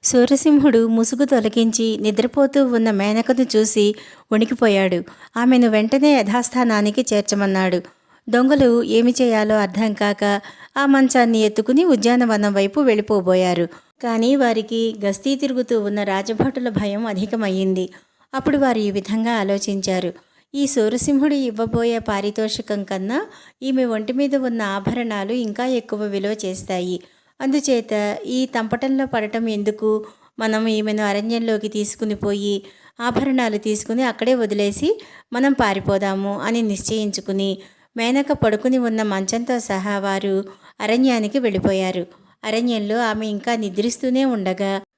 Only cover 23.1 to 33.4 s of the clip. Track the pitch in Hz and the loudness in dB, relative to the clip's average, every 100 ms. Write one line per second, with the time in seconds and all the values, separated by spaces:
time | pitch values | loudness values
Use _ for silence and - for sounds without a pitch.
23.1 | 262 427 - - _ 262 262 247 220 214 | -4 -6 -14 -20 _ -4 0 0 -2 -4
24.1 | 254 285 277 262 233 208 196 196 247 233 | -2 0 0 -2 -4 -4 -4 -4 -4 -4
25.1 | 208 196 247 226 208 254 254 233 208 208 | -4 -4 -4 -4 -4 -2 -2 -4 -6 -4
26.1 | 196 196 214 196 190 185 185 180 180 - | -4 -4 -4 -6 -6 -4 -4 -4 -6 -10
27.1 | _ _ _ 269 285 277 240 226 214 208 | _ _ _ -2 0 2 0 0 -2 -2
28.1 | 202 427 254 262 247 220 233 269 269 269 | -4 -4 -4 -2 -4 -4 -4 -2 -2 -2
29.1 | 247 214 226 226 214 208 214 214 214 214 | -2 -4 -4 -4 -2 -4 -2 -2 -2 -4
30.1 | - _ - 220 214 226 214 214 214 208 | -20 _ -6 -2 0 0 0 -2 -2 0
31.1 | 202 220 233 226 214 214 214 208 - 220 | -2 -2 -4 -2 -2 -4 -4 -4 -4 -4
32.1 | 202 202 202 202 196 - - - _ 240 | -4 -4 -2 -2 -4 -6 -20 -20 _ -4
33.1 | 240 269 262 | -2 0 0